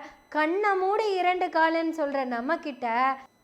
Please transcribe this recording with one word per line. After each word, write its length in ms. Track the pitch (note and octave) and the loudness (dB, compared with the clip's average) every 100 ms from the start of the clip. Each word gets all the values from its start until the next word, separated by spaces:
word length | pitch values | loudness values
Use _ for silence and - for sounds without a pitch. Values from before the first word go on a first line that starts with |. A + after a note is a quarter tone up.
| - - _ | -2 -18 _
கண்ணை 460 | D4+ D#4 F#4 G#4 F#4+ | -2 0 2 2 2
மூடி 380 | F#4+ G#4+ G#4+ | 2 2 0
இரண்டு 340 | F#4 F4+ F4+ F4+ | 0 0 0 0
காலுன்னு 460 | E4 D#4+ E4 E4 D#4+ | 2 2 2 0 -2
சொல்ற 260 | C#4+ C#4 | -2 -2
நம்ம 340 | B3+ A#3+ B3+ E4+ | -2 -4 -2 -4
கிட்ட, 580 | D#4 B3+ A#3+ A#3 C4 C4 - _ | -4 -6 -2 2 2 0 -8 _